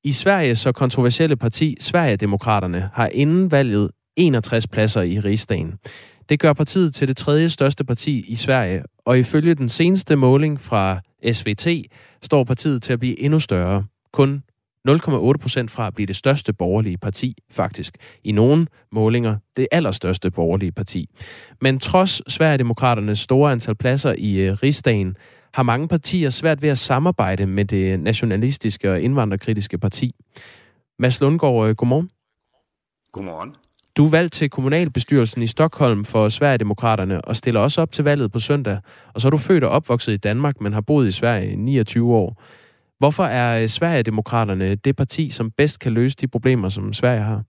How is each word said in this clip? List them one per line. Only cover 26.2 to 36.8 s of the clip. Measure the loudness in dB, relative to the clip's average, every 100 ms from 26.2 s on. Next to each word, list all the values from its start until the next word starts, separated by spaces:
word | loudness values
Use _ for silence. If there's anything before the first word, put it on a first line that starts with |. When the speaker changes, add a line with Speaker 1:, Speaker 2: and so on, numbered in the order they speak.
| 0
Speaker 1:
svært | 0 0 2
ved | 0
at | 0
samarbejde | 0 2 2 0 0 0
med | 0 0
det | 0 0 0 0
nationalistiske | -2 -2 0 0 0 -2 -4 -2 -2
og | 0
indvandrerkritiske | 0 0 0 -2 -2 -4 -4 -4
parti. | -4 -4 -6 -8 _ -20 -20 -20 _ _ _ -2
Mads | -2 2
Lundgaard, | 2 2 2 2 2
øh, |
godmorgen. | 2 0 0 -2 _ _ _ _ _ _ _ _ _ _
Speaker 2:
Godmorgen. | -12 -12 -10 -14 -16 _ _ _ 2
Speaker 1:
Du |
er | 4
valgt | 4 0
til | -2 -4
kommunalbestyrelsen | -2 -2 0 0 -4 0 2 2 -2
i | -4
Stockholm | 0 -2 2 2 2
for | 0 2 2
Sverigedemokraterne | 2 0 2 -2 -2